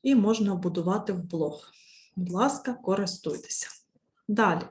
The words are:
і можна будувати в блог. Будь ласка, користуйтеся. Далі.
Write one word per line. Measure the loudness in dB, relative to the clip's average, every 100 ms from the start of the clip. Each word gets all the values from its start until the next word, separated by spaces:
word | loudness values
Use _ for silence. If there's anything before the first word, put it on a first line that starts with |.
і | 6
можна | 6 6 4 2
будувати | 0 -2 -2 0 0 -2
в | -6
блог. | -4 -4 -4 -4 -18 _ -20 -20 _ -8
Будь | -4
ласка, | 0 0 0 -6
користуйтеся. | -6 -2 0 -2 -4 -6 -8 -6 -8 -8 -12 _ _ _ _ -2
Далі. | 2 2 2 -4